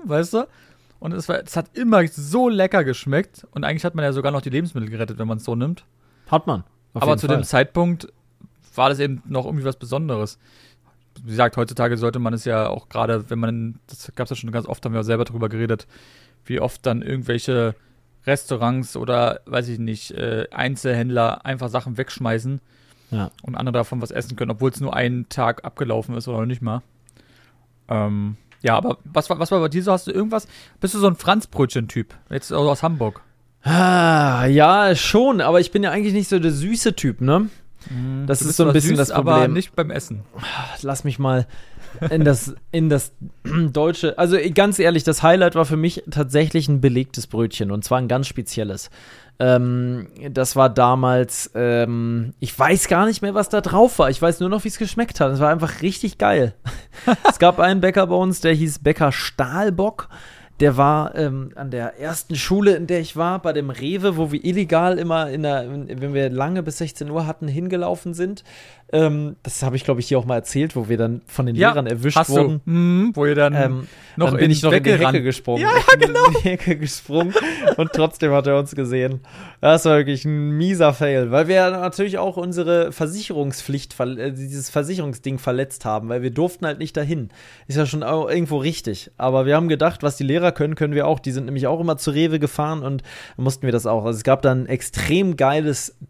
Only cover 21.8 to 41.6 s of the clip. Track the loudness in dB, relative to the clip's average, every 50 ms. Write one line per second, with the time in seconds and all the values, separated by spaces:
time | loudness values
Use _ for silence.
21.8 | -6 -6 -8 -8 -8 -8 -8 -6 -4 -4 -4 -4 -4 -6 -8 -8 -10 _ _ _
22.8 | _ _ _ _ _ _ -6 -6 -6 -6 -10 -14 -14 -12 -8 -6 -4 -2 -2 -2
23.8 | -2 -4 -6 -8 -8 -6 -8 -8 -8 -8 -8 -6 -6 -6 -4 -2 -2 -2 -2 -4
24.8 | -6 -4 -2 -2 -2 -2 -2 -4 -6 -8 -4 -2 -2 -2 -2 -4 -10 -14 -10 -6
25.8 | -4 -4 -4 -4 -4 -6 -8 -8 -8 -6 -6 -4 -4 -4 -4 -4 -4 -6 -6 -6
26.8 | -8 _ _ _ _ _ _ _ _ _ _ _ _ _ _ _ _ _ _ _
27.8 | _ -6 -4 -2 -2 -2 -2 -2 -4 -4 -6 -10 _ _ _ _ -2 0 0 2
28.8 | 0 -2 -4 -6 -10 -6 -4 -4 -2 -2 -2 -4 -2 0 0 0 0 0 -2 -2
29.8 | 0 0 0 0 -2 -4 -4 -4 -2 -2 -4 -6 -6 -8 -16 -20 -20 -20 _ _
30.8 | -4 -4 0 2 2 2 2 2 0 0 0 0 0 -2 0 0 0 0 0 -2
31.8 | -4 -4 -6 -8 -8 -8 -12 -20 _ -10 -10 -10 -6 -4 -2 0 2 0 0 0
32.8 | -2 -2 -2 -2 -4 -4 -6 -8 -16 _ _ _ _ _ _ _ -2 2 4 4
33.8 | 6 6 6 6 6 6 6 4 4 2 2 2 4 6 8 8 8 8 8 6
34.8 | 6 4 4 2 2 2 4 4 4 4 4 4 4 4 6 4 4 4 0 0
35.8 | 0 0 0 0 0 0 0 0 0 0 0 2 2 2 0 0 -2 -2 -2 0
36.8 | 0 0 0 0 -2 -2 -2 0 2 4 4 4 2 0 -6 -12 -20 -20 -20 -20
37.8 | -14 -10 -8 -6 -6 -6 -6 -4 -2 -2 0 0 0 0 2 4 4 4 4 4
38.8 | 4 4 2 2 2 2 0 0 2 4 4 4 4 4 2 0 -2 -2 -4 -4
39.8 | -4 -4 -6 -8 -8 -10 -12 -12 -14 -16 -16 -14 -12 -10 -10 -10 -10 -12 -12 -10
40.8 | -8 -6 -6 -4 -4 -4 -2 -2 0 2 2 0 0 -2 -8 -14